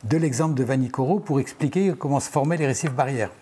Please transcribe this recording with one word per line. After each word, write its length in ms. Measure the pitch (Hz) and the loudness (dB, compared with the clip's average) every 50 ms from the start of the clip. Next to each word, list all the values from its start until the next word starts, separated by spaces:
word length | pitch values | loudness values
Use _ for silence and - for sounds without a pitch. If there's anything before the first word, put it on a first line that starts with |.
| - | -4
de 140 | 107 151 165 | 0 0 2
l'exemple 360 | 165 151 123 120 160 160 151 | 2 2 0 0 0 0 2
de 100 | 127 131 | 0 0
Vanikoro 560 | 117 135 131 131 120 - - 131 135 190 214 | 0 2 0 0 0 0 -2 0 0 0 0
pour 200 | 208 - 147 139 | 0 0 0 0
expliquer 540 | 135 - - - 151 139 - 185 196 196 165 - | 0 -2 -4 -4 -2 0 0 2 2 0 0 -2
comment 220 | - 143 143 135 | -2 0 0 0
se 100 | - - | 0 0
formaient 280 | - 151 139 151 170 165 | 0 0 0 2 0 0
les 100 | 156 139 | 0 0
récifs 260 | 127 - - 156 127 | 0 0 -2 -2 0
barrières. 380 | 127 135 131 139 120 107 98 - - | 0 0 0 0 -2 -2 -4 -6 -10